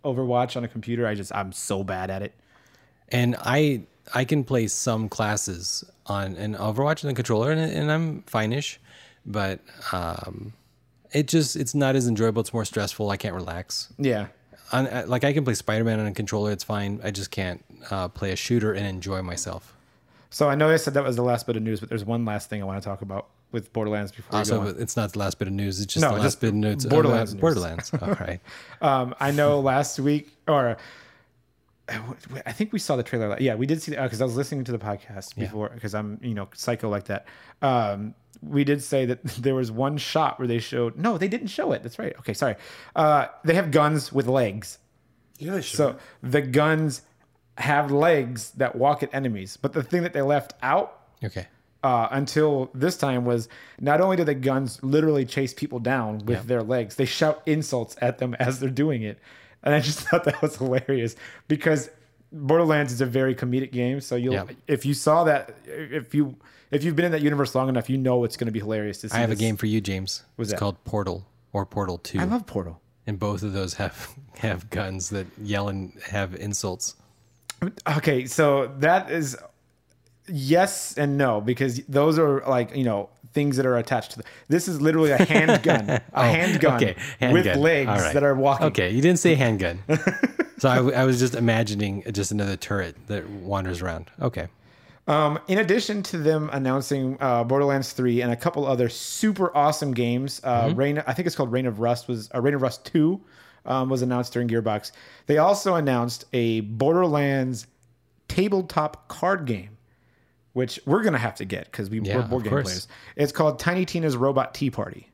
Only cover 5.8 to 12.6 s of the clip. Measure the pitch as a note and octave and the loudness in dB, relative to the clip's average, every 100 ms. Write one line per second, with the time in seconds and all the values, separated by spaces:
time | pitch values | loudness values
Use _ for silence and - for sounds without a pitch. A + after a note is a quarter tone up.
5.8 | - _ - G2+ F#2+ F2 G#2 G#2+ G#2+ G#2+ | -10 _ -6 -4 -4 -6 -8 -4 -2 0
6.8 | C#3+ D#3 D3 C3 A#2 A2 B2 D#3+ D#3+ D#3 | 0 0 -2 -4 0 2 2 0 0 0
7.8 | D3+ D#3 E3 D3+ - A#2 G#2+ B2+ D3 - | 0 0 -2 -4 -4 -2 0 -2 -4 -10
8.8 | _ - - _ - G#2 G2 F#2+ - - | _ -20 -20 _ -6 -2 -2 -4 -10 -12
9.8 | - F#2 E2+ E2+ - F#2 G#2+ - _ _ | -6 -4 -4 -6 -10 -12 -14 -16 _ _
10.8 | _ _ _ D3 C#3+ E3 D3 D#3+ C3 D3 | _ _ _ -2 2 2 2 -2 -2 2
11.8 | C3+ C3 A#2+ G#2+ A2+ A2 G#2+ A#2 | 4 4 2 2 2 2 -2 -4